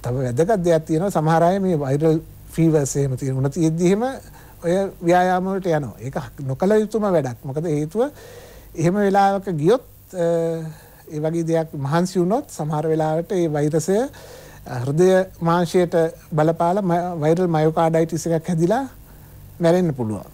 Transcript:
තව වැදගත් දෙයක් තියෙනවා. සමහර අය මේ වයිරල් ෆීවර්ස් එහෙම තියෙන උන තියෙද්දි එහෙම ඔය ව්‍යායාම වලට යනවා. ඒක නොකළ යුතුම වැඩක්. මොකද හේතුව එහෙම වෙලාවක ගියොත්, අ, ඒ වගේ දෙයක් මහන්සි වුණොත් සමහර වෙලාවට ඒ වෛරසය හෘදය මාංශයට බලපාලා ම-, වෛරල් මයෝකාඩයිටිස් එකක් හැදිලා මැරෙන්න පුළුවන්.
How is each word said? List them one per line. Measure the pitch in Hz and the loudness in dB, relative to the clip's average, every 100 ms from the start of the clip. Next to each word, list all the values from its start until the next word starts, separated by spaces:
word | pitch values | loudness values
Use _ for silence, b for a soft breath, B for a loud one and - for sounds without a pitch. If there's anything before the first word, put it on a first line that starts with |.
තව | 120 127 | -4 -4
වැදගත් | 127 120 170 220 | -4 0 0 2
දෙයක් | 170 160 | 2 0
තියෙනවා. | 160 160 196 | 2 -2 0
සමහර | 175 156 165 | 0 2 4
අය | 170 196 | 4 2
මේ | 190 165 | 0 -2
වයිරල් | 139 143 160 160 - - - | 0 0 2 0 -2 -20 -12
ෆීවර්ස් | - 165 156 135 147 | 0 2 4 0 -2
එහෙම | 139 127 | -2 -2
තියෙන | 139 131 | -4 -2
උන | 139 | -2
තියෙද්දි | 143 160 160 175 | 0 0 2 2
එහෙම | 196 254 269 - B B B | 2 0 -6 -14 B B B
ඔය | 170 185 196 - | -2 0 -2 -4
ව්‍යායාම | 170 175 185 180 | 2 4 4 0
වලට | 185 190 180 | -2 -4 -2
යනවා. | 156 131 - | -2 -2 -10
ඒක | 120 175 - - 135 | -8 -8 -10 -10 -8
නොකළ | 131 185 | -2 2
යුතුම | 214 214 226 | 2 0 -2
වැඩක්. | 208 175 135 117 | 0 0 0 -8
මොකද | 143 135 156 | -8 -6 -4
හේතුව | 147 151 208 269 294 B B B B B - | -2 -2 -2 -4 -4 B B B B B -2
එහෙම | 156 | 0
වෙලාවක | 202 202 196 196 196 196 | 2 2 4 2 2 -4
ගියොත්, | 165 156 240 - - - | -2 2 2 0 -20 -16
අ, | 185 170 170 165 165 160 156 B B - | -4 0 0 -2 -4 -8 -14 B B -12
ඒ | 156 | -6
වගේ | 156 170 165 | -4 -2 0
දෙයක් | 160 160 | -2 -2
මහන්සි | 156 135 160 180 185 | -6 -2 0 0 0
වුණොත් | 175 233 285 | 0 0 -4
සමහර | - 151 151 160 | -10 -4 -2 0
වෙලාවට | 156 156 156 175 | 0 0 -2 -2
ඒ | 196 170 | -2 0
වෛරසය | 147 151 160 151 196 269 B B B B B | 0 0 0 0 -2 -2 B B B B B
හෘදය | - 127 123 147 185 185 185 - | -12 -8 -4 2 4 4 0 -2
මාංශයට | 165 170 170 185 175 175 160 - - | 0 2 2 0 2 2 0 -2 -6
බලපාලා | 156 156 165 170 190 | 0 0 2 0 0
ම-, | 190 170 180 170 | 0 0 -2 -2
වෛරල් | 151 165 185 | 0 2 2
මයෝකාඩයිටිස් | 160 156 160 165 160 165 165 170 | 2 2 2 2 2 0 -2 -2
එකක් | 165 160 | -2 -2
හැදිලා | 170 170 226 262 - - B B B - - | 0 2 0 -4 -12 -20 B B B -20 0
මැරෙන්න | 170 180 180 | 2 4 2
පුළුවන්. | 131 113 101 - | -2 -4 -6 -10